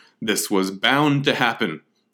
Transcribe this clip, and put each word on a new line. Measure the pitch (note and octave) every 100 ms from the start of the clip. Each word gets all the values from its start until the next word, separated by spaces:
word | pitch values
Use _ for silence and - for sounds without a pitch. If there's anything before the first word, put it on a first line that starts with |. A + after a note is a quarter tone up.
| _ -
this | A2 G2+ -
was | G2+ F#2+
bound | G2 A2+ C#3 D3+ C#3 C#3
to | A#2
happen, | A#2+ - G#2 D#2 _ _ _